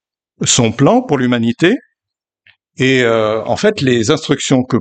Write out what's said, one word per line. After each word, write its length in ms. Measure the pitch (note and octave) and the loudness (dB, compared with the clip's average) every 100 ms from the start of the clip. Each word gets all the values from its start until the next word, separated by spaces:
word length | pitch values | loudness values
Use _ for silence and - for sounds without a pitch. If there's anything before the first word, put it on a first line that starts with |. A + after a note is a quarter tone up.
| _ _ _ - | _ _ _ -8
son 280 | D#3 - A#2 | -2 0 0
plan 280 | A2 C#3+ A#3+ | 2 2 2
pour 160 | B3+ C#3 | 0 -2
l'humanité. 580 | B2 B2 A2+ - E3+ C#4 - _ _ _ _ _ _ _ _ - | 0 0 -2 0 0 0 -6 _ _ _ _ _ _ _ _ -2
Et, 260 | C3 C3 | 0 2
euh, 400 | A#2+ A2+ G#2+ A2 | 2 0 0 -2
en 120 | A#2 - | -4 -2
fait, 240 | G#3 G#3 | 0 0
les 300 | C3 A#2+ A2 | 0 0 0
instructions 520 | D#3 - C#3 - C3+ | -2 -2 -4 0 0
que 140 | B2+ A#2 | 0 -4